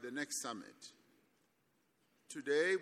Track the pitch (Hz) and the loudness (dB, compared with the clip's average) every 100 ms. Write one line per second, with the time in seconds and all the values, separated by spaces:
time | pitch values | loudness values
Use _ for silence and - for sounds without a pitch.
0 | 123 135 143 - 123 104 - - - - | -4 -4 -4 -4 -4 -6 -10 -16 -20 -20
1 | _ _ _ _ _ _ _ _ _ _ | _ _ _ _ _ _ _ _ _ _
2 | _ _ _ 156 131 147 175 190 | _ _ _ -6 2 4 6 4